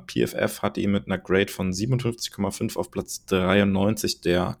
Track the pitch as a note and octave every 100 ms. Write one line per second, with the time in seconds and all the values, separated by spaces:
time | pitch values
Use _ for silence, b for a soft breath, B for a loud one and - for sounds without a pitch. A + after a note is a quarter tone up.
0 | - - A#1 - G#2 - G2+ G2 G2 G2+
1 | - F#2 - F#2 G2 - F#2+ F#2 A2+ B2+
2 | A#2+ A#2 - - G2+ - A2+ - G2 G2
3 | - - - F#2+ F#2 G2+ G2 F#2+ G2 A2
4 | F2+ - F2 F2 F2 -